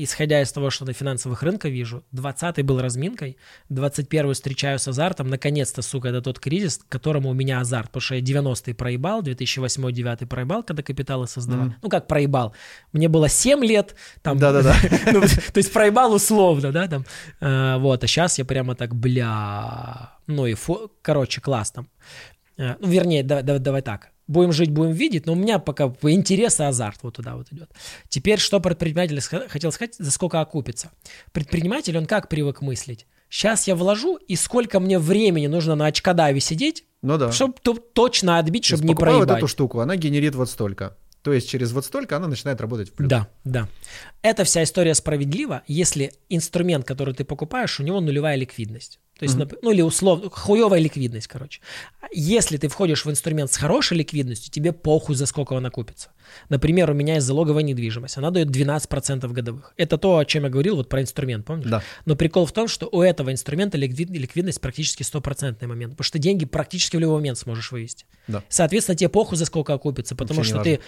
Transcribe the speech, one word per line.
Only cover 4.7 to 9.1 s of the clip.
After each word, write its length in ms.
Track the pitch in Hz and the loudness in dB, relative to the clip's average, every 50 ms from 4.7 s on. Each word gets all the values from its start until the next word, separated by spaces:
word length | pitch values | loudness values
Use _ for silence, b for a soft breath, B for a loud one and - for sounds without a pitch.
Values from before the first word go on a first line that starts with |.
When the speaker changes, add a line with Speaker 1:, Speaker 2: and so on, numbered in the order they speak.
| 139 127 | -2 -2
Speaker 1:
с 100 | - 139 | -4 -4
азартом. 400 | 127 131 156 190 185 - 135 131 | -2 -2 0 -2 -2 -4 -4 -4
Наконец-то, 540 | 135 127 - 147 147 147 131 - - - 120 | -4 -2 -2 -2 0 0 -2 -2 -4 -6 -8
сука, 260 | - - 131 123 127 | -6 -6 -6 -4 -4
это 140 | 120 123 123 | -4 -4 -4
тот 160 | 135 123 - | -4 -6 -6
кризис, 400 | - 135 151 196 208 160 - - | -4 -4 -2 -2 -2 -2 -4 -6
к 100 | _ - | _ -10
которому 400 | - 131 - 156 156 143 135 135 | -8 -4 -2 -2 0 0 0 0
у 40 | 127 | -2
меня 260 | 131 135 135 131 127 | -2 0 0 0 -2
азарт. 280 | 123 120 131 120 110 - | -2 -2 -2 -4 -6 -6
Потому 120 | - 135 | -8 -8
что 140 | - - 131 | -6 -4 -4
я 60 | 127 127 | -2 -2
девяностые 520 | 131 139 143 143 135 123 - - 127 117 | 0 0 0 0 0 -2 -4 -6 -8 -8
проебал, 460 | - 123 123 123 123 135 180 | -6 -4 -4 -4 -4 -2 -2